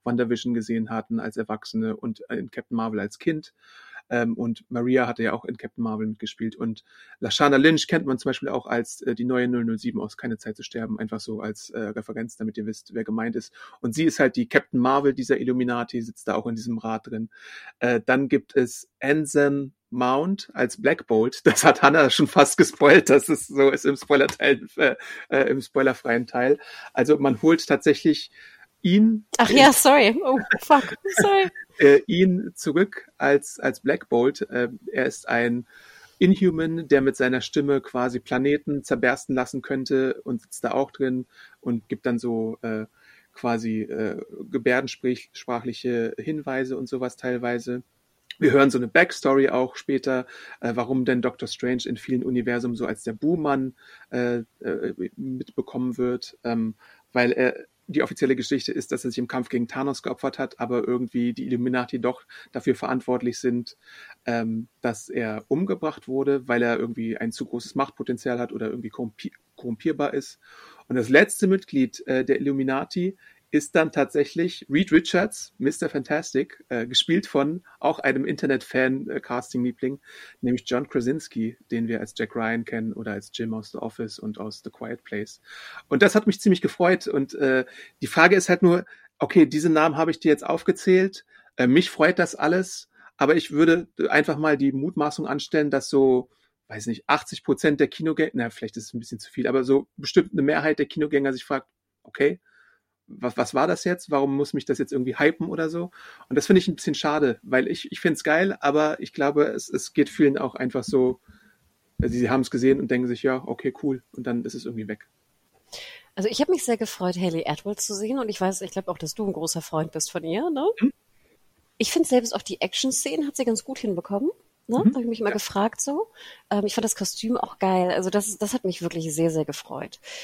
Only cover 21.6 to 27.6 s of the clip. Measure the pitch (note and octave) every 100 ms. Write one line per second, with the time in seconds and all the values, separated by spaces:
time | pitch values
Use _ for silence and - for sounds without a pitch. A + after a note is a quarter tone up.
21.6 | D#3+ - C#3 D#3 C3+ - D3 F3+ C#3 -
22.6 | E3+ - C#3+ F3 - C#3+ - D3+ - C#3
23.6 | C#3 C3+ - C#3 - C#3+ - - C#3 B2+
24.6 | - - C#3 - - - - C3+ - C3+
25.6 | - C#3+ C3+ B2 B2+ A#2+ A#2+ B2 B2+ C#3+
26.6 | - - - - F#3+ D3+ C#3 A#2 D#3+ E3